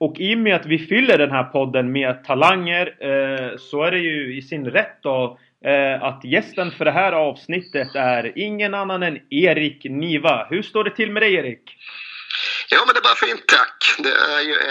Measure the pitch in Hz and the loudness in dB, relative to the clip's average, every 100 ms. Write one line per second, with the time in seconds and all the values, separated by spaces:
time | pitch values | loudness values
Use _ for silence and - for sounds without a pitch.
0 | 151 156 190 226 214 170 147 160 160 214 | -4 -2 -2 0 2 0 0 -2 0 0
1 | 262 165 143 135 127 139 131 131 123 135 | 4 4 4 0 0 -2 0 0 0 0
2 | 131 127 - 131 165 190 175 175 180 - | -2 -4 -2 2 4 2 0 -2 -4 -6
3 | 139 139 135 135 123 110 - 147 165 180 | -2 0 0 -4 -6 -10 -8 -2 0 0
4 | 165 151 131 135 135 156 123 160 214 - | -2 -4 -6 -10 -10 -8 -2 0 -2 -6
5 | 143 131 123 123 _ _ 139 139 135 131 | -2 -2 -2 -6 _ _ 0 2 2 -2
6 | 131 131 127 170 208 - 175 - 151 156 | -4 -6 -2 -2 -2 -6 -6 0 2 2
7 | 196 165 147 131 - 175 175 143 123 139 | 2 2 0 -2 -6 -6 -4 -4 -4 0
8 | 127 120 113 156 208 208 208 202 196 185 | 2 2 -2 -4 -6 -2 -2 -2 -4 -2
9 | 175 143 - 143 180 151 151 135 135 135 | -2 -4 -4 2 4 4 0 -6 -8 -6
10 | 170 147 160 123 107 180 208 214 208 208 | -2 0 2 0 -2 -6 -2 -2 -2 -2
11 | 214 208 214 175 131 113 - - - - | -2 0 2 0 -2 -10 -18 -20 -20 -18
12 | - - - - - - - 160 240 240 | -18 -18 -10 -8 -6 -6 2 2 4 4
13 | - - 220 226 - 139 - - - - | 4 2 0 -2 2 4 2 2 0 2
14 | 135 - 151 147 151 147 139 | 0 2 2 0 0 0 0